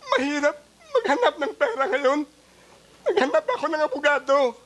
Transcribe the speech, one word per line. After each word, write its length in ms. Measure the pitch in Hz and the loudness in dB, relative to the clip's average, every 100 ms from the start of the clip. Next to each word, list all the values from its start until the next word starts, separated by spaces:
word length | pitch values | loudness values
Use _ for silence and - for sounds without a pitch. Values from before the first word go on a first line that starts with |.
| - | 0
Mahirap 440 | 554 277 294 294 302 _ _ 640 | 0 0 0 0 -2 _ _ -4
maghanap 420 | 554 440 320 480 294 | -2 0 2 2 0
ng 140 | 370 - | -6 -2
pera 280 | - 339 269 | -2 0 -2
ngayon. 320 | 262 277 294 294 _ _ - - - - - - | -2 -2 -2 -4 _ _ -20 -20 -20 -20 -8 -2
Naghanap 360 | 415 269 311 311 | 0 2 0 0
ako 160 | 494 | -4
ng 200 | - 311 | -2 -2
abogado. 540 | 302 285 294 285 269 277 262 226 | -2 0 0 0 2 2 2 -2